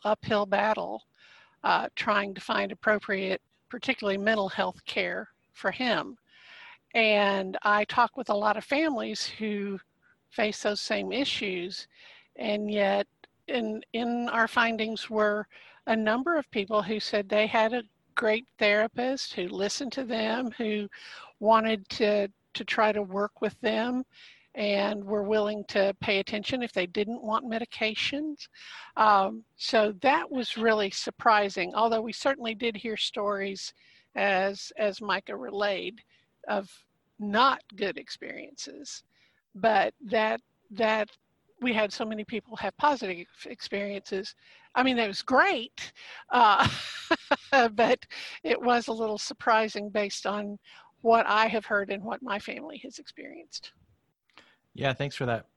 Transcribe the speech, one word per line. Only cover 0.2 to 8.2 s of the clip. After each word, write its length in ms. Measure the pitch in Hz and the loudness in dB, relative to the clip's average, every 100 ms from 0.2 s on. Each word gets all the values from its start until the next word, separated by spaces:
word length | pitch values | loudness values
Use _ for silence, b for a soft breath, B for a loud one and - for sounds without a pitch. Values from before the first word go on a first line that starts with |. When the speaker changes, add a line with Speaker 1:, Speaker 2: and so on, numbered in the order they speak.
| - 214 202 | 2 0 2
Speaker 1:
battle, 580 | 196 208 220 175 220 - _ b b b b - | 2 2 0 -4 -8 -12 _ b b b b 2
uh, 240 | 170 - - | 2 0 -4
trying 360 | - 208 202 | 0 2 0
to 60 | 190 | -6
find 320 | - 220 202 | -4 -2 -2
appropriate, 680 | 190 - 214 - 196 190 185 _ _ - | -2 0 0 0 -2 -2 -4 _ _ -16
particularly 500 | 247 - 254 208 196 | -6 -4 -2 0 0
mental 300 | 202 220 196 | 2 2 0
health 320 | - 185 185 - | 0 -2 -4 -6
care 420 | - 180 180 214 _ _ | -4 -2 -4 -10 _ _
for 200 | - 196 | -6 -4
him. 460 | 180 254 196 - - _ B B B B B _ | -2 0 0 -2 -10 _ B B B B B _
And 640 | 233 220 208 202 196 190 190 | 2 4 6 4 2 -2 -2
I 200 | 208 208 | 2 2
talk 320 | 208 - 240 | 2 2 2
with 140 | - | 0